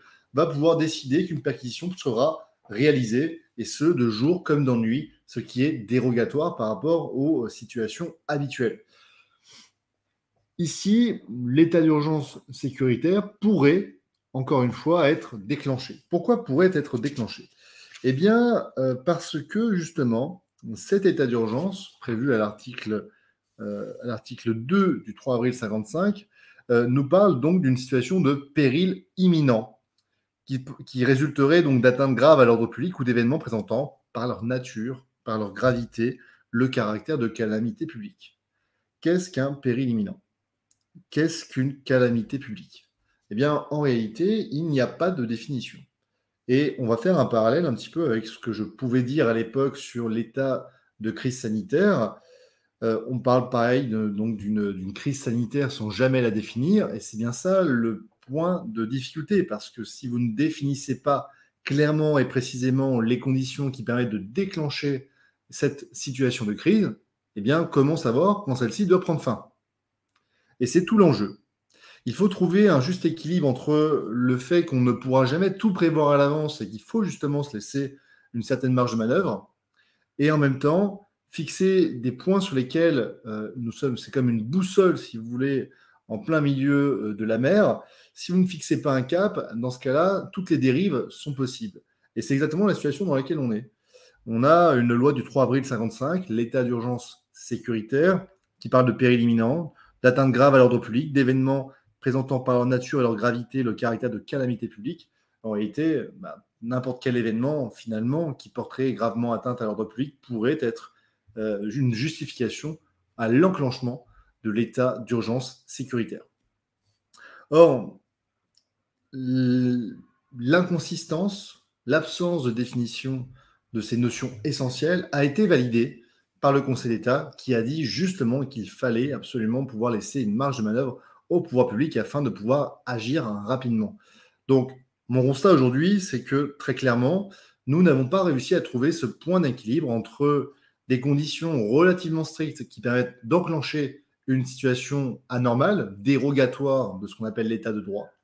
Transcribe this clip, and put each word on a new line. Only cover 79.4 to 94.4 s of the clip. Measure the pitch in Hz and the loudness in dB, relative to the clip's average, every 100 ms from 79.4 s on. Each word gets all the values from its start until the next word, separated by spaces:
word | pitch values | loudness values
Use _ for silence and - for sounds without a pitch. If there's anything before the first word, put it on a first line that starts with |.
| - _ _ _ _ _ _ - | -10 _ _ _ _ _ _ -2
et | 147 | 2
en | 156 | 4
même | 139 131 | 2 2
temps | 147 170 202 - _ _ _ | 2 2 0 -4 _ _ _
fixer | - 151 - 190 190 175 | -10 -8 0 2 4 2
des | 123 123 | 0 -6
points | 123 185 190 | -4 0 0
sur | 185 135 | 0 -2
lesquels, | 127 165 165 139 104 - 110 | -2 2 2 2 -2 -8 -12
euh, | 107 107 127 | -10 -8 -8
nous | 117 | -8
sommes, | - 139 113 | -4 -4 -4
c'est | - | -4
comme | 139 127 | 0 2
une | 113 | 0
boussole, | 110 180 185 - 185 139 | 0 -2 0 4 4 2
si | - 117 | -4 -12
vous | 117 | -8
voulez, | 123 139 135 - _ _ _ - | -4 -2 -2 -4 _ _ _ -12
en | 110 | -8
plein | 101 156 | -2 0
milieu, | 143 135 143 143 143 104 107 | 2 0 2 2 2 0 -4
euh, | |
de | 101 | -4
la | 110 113 | -2 0
mer. | 135 202 165 104 - _ _ | 4 4 4 0 -6 _ _
Si | - - | -14 -2
vous | 185 | 2
ne | 185 | 2
fixez | 160 - 143 | 0 -2 -2
pas | 143 | 0
un | 131 | 0
cap, | 127 170 208 202 - | 0 0 0 -2 -8
dans | 110 127 | -6 -6
ce | 127 | -6
cas-là, | 135 139 180 196 - | 0 2 2 0 -6
toutes | - 180 | -8 -2
les | 147 | 2
dérives | 131 127 196 131 - | 2 2 2 -2 -4
sont | - 151 | -10 -10
possibles. | 135 127 - 110 - _ _ _ | -6 -6 -6 -12 -14 _ _ _
Et | - | -6
c'est | - | -2
exactement | 135 156 160 208 | 0 0 0 0
la | |
situation | 165 147 143 | 0 -2 -2
dans | 190 135 | -2 -2
laquelle | 135 160 | -2 -4
on | 127 | -2
est. | 107 - _ _ _ _ _ | -4 -8 _ _ _ _ _
On | - 113 | -4 2